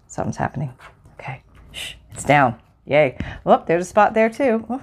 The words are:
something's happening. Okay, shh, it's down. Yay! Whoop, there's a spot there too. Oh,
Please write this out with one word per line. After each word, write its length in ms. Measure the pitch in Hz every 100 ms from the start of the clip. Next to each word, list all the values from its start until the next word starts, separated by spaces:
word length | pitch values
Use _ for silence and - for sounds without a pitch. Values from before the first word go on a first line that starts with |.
| _
something's 300 | - - -
happening. 360 | - - 143 - - _ _
Okay, 280 | - - 131 _ - -
shh, 220 | - - - _
it's 120 | -
down. 340 | - 147 131 117 _ _ -
Yay! 320 | 139 143 - - -
Whoop, 220 | - 262 -
there's 200 | 170 180
a 20 |
spot 260 | 208 208
there 160 | 220 226
too. 340 | 226 277 220 220
Oh, 120 | 254